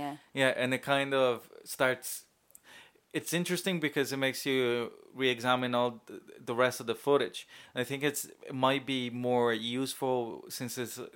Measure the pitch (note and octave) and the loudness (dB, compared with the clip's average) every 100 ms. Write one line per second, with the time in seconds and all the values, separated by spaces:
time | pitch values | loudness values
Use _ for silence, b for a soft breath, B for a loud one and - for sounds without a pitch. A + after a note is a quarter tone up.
0 | C#3+ D3 - C#3 C3 - B2+ C3 - C#3 | -8 -10 -8 2 2 4 0 0 2 0
1 | C#3 C3+ B2+ A2+ - - - - C3 B2+ | 2 2 2 2 -6 -20 -10 0 2 0
2 | - - - _ _ - B B B B | -6 -12 -14 _ _ -20 B B B B
3 | _ D#3 - E3 F3 F3+ F#3+ F3 D3 D3 | _ -8 -2 -2 0 -2 0 0 0 0
4 | B2 C#3 C3 B2+ C#3+ C3 B2 A#2+ A2+ - | 0 0 -2 -2 0 2 2 0 -2 -10
5 | - B2+ C3 A#2+ B2+ B2+ B2+ B2 B2 A2+ | -14 -2 0 2 2 2 2 2 0 -2
6 | - G2 - - B2+ A#2 B2+ - A#2 A2 | -14 -16 -16 -12 -4 2 2 2 -4 -2
7 | C#3+ C#3+ G2+ - - B B B2+ B2 C#3 | 4 4 4 -6 -16 B B -6 -4 -2
8 | C#3+ C#3+ - - - C3 C3 C#3 B2+ C3 | -2 -2 -8 -12 -8 2 2 2 0 -2
9 | B2 A#2+ B2 B2 A#2+ A2+ A#2 B2 C3+ - | -2 -4 2 4 4 2 -2 -2 -4 -2
10 | C3+ B2+ A#2 D2 - - B2 B2+ A2+ B2 | 0 0 -2 -8 -10 -8 -8 -6 -6 -8
11 | B2 | -12